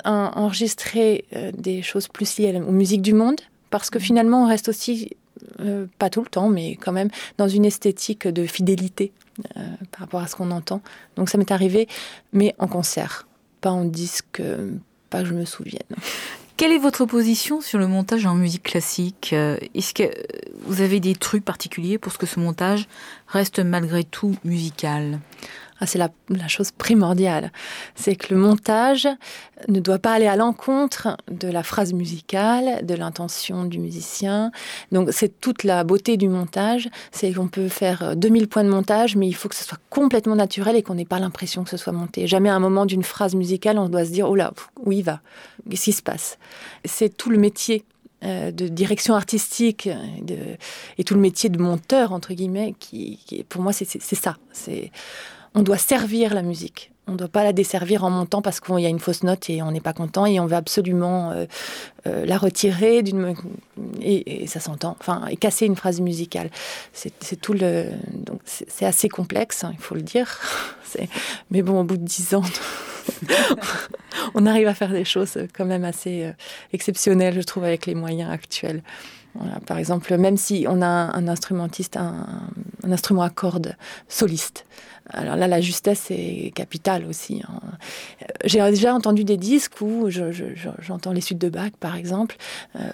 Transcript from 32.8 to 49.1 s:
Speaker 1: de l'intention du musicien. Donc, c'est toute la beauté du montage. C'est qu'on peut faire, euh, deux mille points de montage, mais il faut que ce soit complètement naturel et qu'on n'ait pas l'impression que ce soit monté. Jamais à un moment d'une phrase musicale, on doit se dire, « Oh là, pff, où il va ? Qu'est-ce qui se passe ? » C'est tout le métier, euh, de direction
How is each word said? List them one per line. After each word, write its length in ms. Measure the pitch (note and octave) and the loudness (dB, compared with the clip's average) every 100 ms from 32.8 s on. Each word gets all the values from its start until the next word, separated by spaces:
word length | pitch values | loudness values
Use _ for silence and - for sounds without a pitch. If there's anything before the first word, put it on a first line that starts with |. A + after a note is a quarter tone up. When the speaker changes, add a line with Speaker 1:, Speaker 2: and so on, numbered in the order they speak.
| E3+ | -2
Speaker 1:
de 100 | E3+ | -4
l'intention 680 | E3+ E3 E3+ - - F#3 | -4 -6 -8 -6 -6 -4
du 160 | F3+ F3 | -4 -4
musicien. 720 | E3+ E3+ E3 - G3 G3+ A3+ - - - - | -6 -8 -10 -4 -2 0 -2 -4 -12 -14 0
Donc, 160 | F#3 F3+ | 2 2
c'est 260 | - G3+ - | 2 0 0
toute 240 | - B3 | -2 0
la 220 | G3+ F3+ E3+ | 2 2 4
beauté 320 | G3 G3 A3 | 2 4 2
du 100 | G3 | 4
montage. 600 | F#3 F3 F#3+ G#3 B3 A#3+ - - | 2 -2 0 0 0 -2 -12 -16
C'est 180 | - G3 | -4 -2
qu'on 160 | F#3 F#3 | 0 -2
peut 220 | F#3+ F#3+ | -2 -4
faire, 340 | - F#3+ F3+ | 0 0 0
euh, 120 | E3 D#3+ | 0 2
deux 120 | G#3+ | 4
mille 220 | A3+ G#3+ | 6 4
points 160 | G#3+ G3+ | 4 4
de 40 | |
montage, 460 | G3 G3 G#3+ A#3 G3+ | 4 4 4 4 4
mais 100 | F#3+ | 2
il 100 | F3+ | 0
faut 120 | G#3 | -6
que 80 | - | -8
ce 80 | |
soit 160 | - - _ | -10 -12 _
complètement 460 | - C#4 A#3+ A3 G#3+ | 2 4 4 4 2
naturel 400 | G3 - G3 A#3 | 2 0 2 2
et 80 | |
qu'on 120 | G3+ F3 | 2 -4
n'ait 100 | F3 | -2
pas 140 | F3+ | -2
l'impression 440 | F#3 D#3 F3+ - | -2 -4 -8 -6
que 60 | F3+ | -6
ce 80 | F3 | -6
soit 160 | - | -4
monté. 340 | F3 E3+ - F3+ | -4 -4 -4 0
Jamais 220 | F#3+ G3+ | 4 4
à 60 | F#3+ | 4
un 40 | |
moment 260 | F#3 G3 G3+ | 4 4 2
d'une 180 | F#3 | 0
phrase 300 | F3+ - G3 | -2 -2 0
musicale, 460 | F#3 F3 F#3 G#3+ G#3+ | 0 0 0 2 2
on 80 | F#3+ | 2
doit 160 | F3 | 0
se 80 | E3+ | 0
dire, « 180 | F3 F#3+ | 0 2
Oh 60 | G3 | 4
là, 160 | E3+ | 2
pff, 160 | - - - A3 | -4 -18 -6 0
où 60 | |
il 120 | G3 | 0
va ? 180 | F3 D3+ - - - - - | 0 -4 -10 -20 -20 -20 -10
Qu'est-ce 160 | F#3 - | -2 0
qui 80 | |
se 80 | G#3 | 0
passe ? » 380 | - - - - - - - - | -2 -6 -8 -12 -18 -20 -18 -12
C'est 320 | - - A3 - | -8 0 0 0
tout 140 | - | 2
le 80 | A3 | 6
métier, 480 | G#3 - - A3 - _ _ _ F#3+ | 6 4 -2 -2 -2 _ _ _ -8
euh, 260 | F#3 E3+ | -4 -4
de 160 | E3+ F3+ | -4 -4
direction 480 | E3 G3 G#3 - | 0 0 2 4